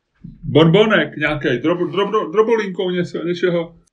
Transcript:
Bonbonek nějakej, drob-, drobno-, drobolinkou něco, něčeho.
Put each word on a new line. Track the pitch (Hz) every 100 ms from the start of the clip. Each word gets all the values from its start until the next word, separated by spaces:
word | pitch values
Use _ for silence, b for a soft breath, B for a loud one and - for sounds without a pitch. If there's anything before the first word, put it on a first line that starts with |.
| _ _ - -
Bonbonek | - 123 165 190 220 190 147 -
nějakej, | 147 147 156 123
drob-, | 151 175 170
drobno-, | 175 190 214 160
drobolinkou | 196 220 226 196 180 185
něco, | 180 170 185 165
něčeho. | 175 185 170 165 - _